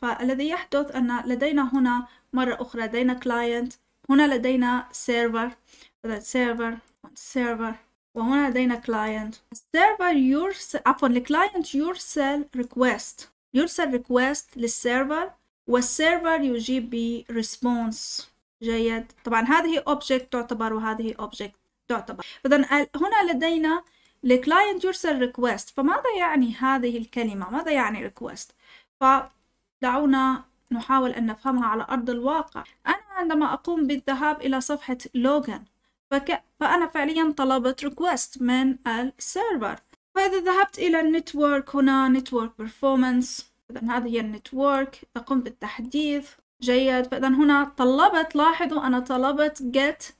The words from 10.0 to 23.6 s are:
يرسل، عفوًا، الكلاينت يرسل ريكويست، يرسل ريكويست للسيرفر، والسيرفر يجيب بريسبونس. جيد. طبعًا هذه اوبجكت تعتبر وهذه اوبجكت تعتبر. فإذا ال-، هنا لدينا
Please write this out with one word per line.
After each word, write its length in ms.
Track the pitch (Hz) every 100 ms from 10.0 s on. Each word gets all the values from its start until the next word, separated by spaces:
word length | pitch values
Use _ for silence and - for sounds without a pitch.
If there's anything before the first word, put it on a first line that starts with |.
| 359 311
يرسل، 640 | 262 285 370 392 - - -
عفوًا، 220 | 269 269
الكلاينت 680 | 247 247 302 392 370 302 277
يرسل 720 | 311 359 - 302 277 294 285 254
ريكويست، 760 | 240 - 254 - - - - _ _
يرسل 380 | 254 339 - 311
ريكويست 680 | 247 247 247 262 294 - 254
للسيرفر، 720 | 233 - 240 247 269 302 370 - _ _ -
والسيرفر 720 | 240 247 - 311 349 330 320
يجيب 480 | 277 240 226 254 233 240 233 233 -
بريسبونس. 1000 | 233 220 - 247 240 226 220 - - - _ _ -
جيد. 420 | 226 226 226 226 233 _
طبعًا 180 | - 226
هذه 420 | 240 311 339 320 -
اوبجكت 460 | 285 - 262 254
تعتبر 400 | 247 240 226 226
وهذه 420 | 220 220 220 226 214
اوبجكت 360 | 214 - 202 - _ _ -
تعتبر. 380 | 233 - - - -
فإذا 120 | 262 294
ال-، 340 | 269 285 294 294
هنا 360 | 370 427 359
لدينا 520 | 277 330 330